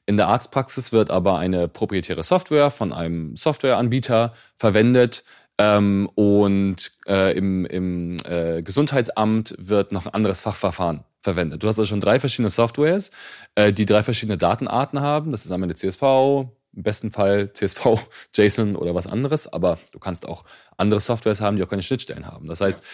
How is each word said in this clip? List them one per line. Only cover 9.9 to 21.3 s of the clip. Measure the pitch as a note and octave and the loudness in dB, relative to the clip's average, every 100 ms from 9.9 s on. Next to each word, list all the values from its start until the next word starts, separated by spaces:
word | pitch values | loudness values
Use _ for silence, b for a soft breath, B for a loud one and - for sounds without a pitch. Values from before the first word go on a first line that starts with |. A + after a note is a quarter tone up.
noch | G2 E2 | -4 -4
ein | |
anderes | G#2+ G#2 F#2 | 0 0 0
Fachverfahren | G#2+ G2+ G2 - F2 D2 - _ | -4 -4 -4 -2 -4 -4 -10 _
verwendet. | - F2 E2 D#2 | -4 -2 -2 -2
Du | G#2+ | -2
hast | G#2+ | 0
also | G#2 | 0
schon | G#2 | 0
drei | F#2+ B2+ | 2 2
verschiedene | C3 - A2 | 0 -2 -2
Softwares, | - A#2 - D3+ F#3+ F#3+ B B B B - | 2 0 2 0 0 -4 B B B B 2
äh, | G#2 | 4
die | G2 G#2 | 4 4
drei | G#2+ | 4
verschiedene | G#2+ A2+ G#2+ F#2+ | 2 -2 -2 0
Datenarten | F2 G#2 C3+ A#2 C#3+ C#3+ | 2 0 -2 -2 -2 -2
haben. | C#3+ D3+ D#3 | -2 -2 -4
Das | A2+ - | -8 -6
ist | |
einmal | F#2 F2+ | -4 -4
eine | F2 | -4
C | G2 | -6
S | - | 0
V, | C#3 C3 C3+ C#3 B2+ _ _ | 2 4 4 2 -2 _ _
im | - | -6
besten | G#2+ G2+ A2 | -4 -4 -6
Fall | - G2 G2+ G2 | 0 2 2 0
C | - G2 | -4 -6
S | |
V, | - B2+ A2 - - | 0 2 2 -2 -20
<laughs> | - | -4
json | - G#2 - G#2 G2+ | 2 4 4 -2 -2
oder | F2 F2 | -4 -4
was | - | -4
anderes, | - C3+ D3+ - | -4 -2 -4 -6
aber | F2 F2+ E2+ - | -2 -2 -2 -8
du | - | -14
kannst | F#2+ F2 - | -10 -10 -10
auch | - b b b b | -14 b b b b
andere | G2+ G#2 | 0 0
Softwares | - A#2 A2 | 0 -2 -2